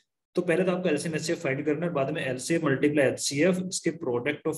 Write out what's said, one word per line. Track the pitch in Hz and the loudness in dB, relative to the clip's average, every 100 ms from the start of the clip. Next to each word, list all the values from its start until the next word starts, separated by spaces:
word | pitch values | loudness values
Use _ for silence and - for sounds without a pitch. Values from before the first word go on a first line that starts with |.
| _ _ _ - | _ _ _ -4
तो | |
पहले | 180 165 | 0 2
तो | 185 | 2
आपको | 180 180 | 2 0
एलसीएम | 147 170 151 | 0 -2 -4
एचसीएफ | 160 165 | -4 -2
फाइंड | 226 233 156 | -2 -2 0
करना | 147 170 | 0 -2
है, | |
बाद | 160 135 | -2 -2
में | 160 | -2
एलसीएम | 131 127 - 170 | -4 -4 -2 0
multiply | 156 131 147 147 | 2 4 4 4
एचसीएफ | 131 - - 143 175 185 | 2 2 -2 2 4 2
इसके | 185 - 170 | -2 -2 -4
product | 151 131 120 135 147 | -4 -2 -2 -2 -2
of | 160 | -4